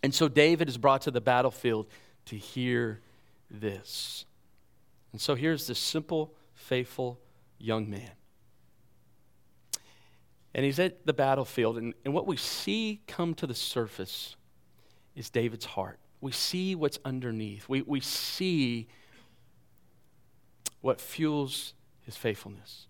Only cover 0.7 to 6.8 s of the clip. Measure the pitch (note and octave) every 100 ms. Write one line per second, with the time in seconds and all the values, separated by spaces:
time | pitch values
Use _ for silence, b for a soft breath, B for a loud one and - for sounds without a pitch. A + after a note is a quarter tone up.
0.7 | B2 C#3 C3+ - B2 A#2 B2 B2+ - B2
1.7 | A2 G#2+ B B B - G#2+ - - B2
2.7 | A#2+ A#2+ G#2 b b b b - G#2 G#2+
3.7 | G2 - - - - - _ _ - _
4.7 | _ _ - _ A2 - C3+ D3+ D#3 -
5.7 | A#2+ - D#3+ D#3 D#3 D#3 b b - -
6.7 | B2+